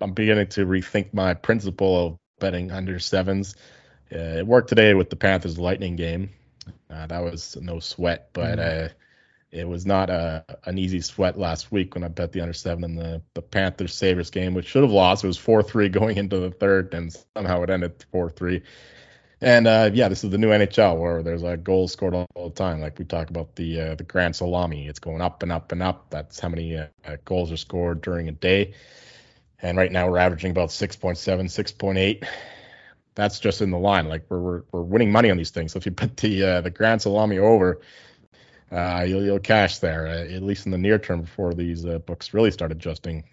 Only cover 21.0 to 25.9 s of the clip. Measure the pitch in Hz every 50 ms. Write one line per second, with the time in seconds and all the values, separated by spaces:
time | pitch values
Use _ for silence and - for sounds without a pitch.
21 | 85 85 85 82 80 82 85 82 85 87 87 82 85 95 95 92 92 90 - -
22 | 101 92 87 90 90 - - 87 87 85 82 - 98 90 80 78 78 76 73 -
23 | 85 - 90 82 80 80 85 85 80 - _ - 85 82 82 80 80 80 80 -
24 | 82 - - 92 90 85 - - 90 87 90 90 87 82 76 73 71 76 73 -
25 | - 82 80 82 87 87 - - - 87 85 82 - - 87 87 92 92